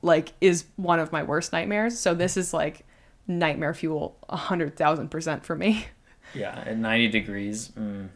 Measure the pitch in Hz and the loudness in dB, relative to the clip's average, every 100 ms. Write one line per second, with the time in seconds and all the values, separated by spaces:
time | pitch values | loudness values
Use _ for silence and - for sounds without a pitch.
0 | 170 160 160 - 185 170 - - 180 165 | 4 4 4 4 4 4 -2 -6 2 2
1 | 160 160 - 151 170 165 165 208 226 233 | 2 -2 0 -2 0 -2 0 0 0 0
2 | 185 170 180 190 175 160 151 - - _ | 0 2 2 0 -2 -2 -2 -4 -18 _
3 | _ _ - 175 160 143 151 143 160 151 | _ _ -4 0 0 0 -2 -2 -2 -2
4 | 156 - - 165 - 180 147 - 151 156 | -4 -8 -10 -8 -2 0 -2 2 2 2
5 | 135 156 160 151 - 160 190 214 - - | -2 -6 -4 -6 -4 0 2 0 -2 -16
6 | _ _ - 131 98 - - 113 113 113 | _ _ -16 -8 -8 -8 -6 -4 2 4
7 | 117 110 101 101 101 107 - - 107 101 | 4 2 -2 -6 -6 -6 -10 -8 -8 -8
8 | 95 | -12